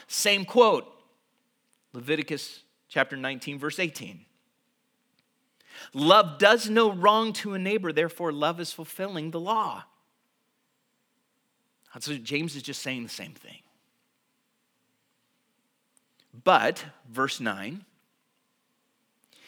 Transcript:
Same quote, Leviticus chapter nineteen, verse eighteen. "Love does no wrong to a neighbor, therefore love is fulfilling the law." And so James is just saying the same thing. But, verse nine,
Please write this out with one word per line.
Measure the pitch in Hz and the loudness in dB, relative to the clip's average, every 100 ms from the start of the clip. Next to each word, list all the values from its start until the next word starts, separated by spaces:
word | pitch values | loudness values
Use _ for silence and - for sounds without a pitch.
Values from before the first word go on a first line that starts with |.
| - | -8
Same | - 208 196 | -2 0 0
quote, | 190 240 226 147 - - _ _ _ _ _ _ _ _ _ | 2 6 6 6 -4 -20 _ _ _ _ _ _ _ _ _
Leviticus | 123 123 156 151 147 - - _ _ _ | -12 -2 -2 -2 -8 -10 -16 _ _ _
chapter | 147 135 139 | 0 0 -2
nineteen, | 131 131 - 143 | -8 -8 -10 -6
verse | 151 151 | -6 -4
eighteen. | 175 - 95 87 _ _ _ _ _ _ _ _ _ _ _ _ _ _ _ - - | -6 -6 -14 -16 _ _ _ _ _ _ _ _ _ _ _ _ _ _ _ -20 -12
"Love | 135 151 208 180 143 | 0 6 8 6 4
does | 202 233 220 | 6 6 4
no | 214 220 | 4 4
wrong | 185 190 214 226 | 6 4 6 0
to | - 208 | -4 -8
a | 190 | -6
neighbor, | 185 214 175 | -2 -2 0
therefore | 151 165 - 170 | 0 0 -2 -6
love | 147 147 170 | 0 -2 -2
is | 165 | -8
fulfilling | - 156 - 196 180 160 | -10 -14 -8 -8 -6 -8
the | 165 | -6
law." | 180 220 180 104 - _ _ _ _ _ _ _ _ _ _ _ _ _ _ _ _ _ _ _ _ | -2 -2 -2 -8 -16 _ _ _ _ _ _ _ _ _ _ _ _ _ _ _ _ _ _ _ _
And | 120 | -12
so | 147 143 | -10 -8
James | 113 147 165 143 | -6 -6 -6 -8
is | |
just | 127 127 | -12 -10
saying | 135 127 | -8 -8
the | 113 | -10
same | - 101 | -12 -14
thing. | - - - _ _ _ _ _ _ _ _ _ _ _ _ _ _ _ _ _ _ _ _ _ _ _ _ _ _ _ | -18 -20 -20 _ _ _ _ _ _ _ _ _ _ _ _ _ _ _ _ _ _ _ _ _ _ _ _ _ _ _
But, | 117 185 156 117 185 147 - 123 | -2 4 4 4 -2 -12 -20 -12
verse | 117 135 - | -4 -4 -2
nine, | 113 98 104 185 - _ _ _ _ _ _ _ _ _ _ _ _ _ _ _ | -6 -6 -10 -12 -16 _ _ _ _ _ _ _ _ _ _ _ _ _ _ _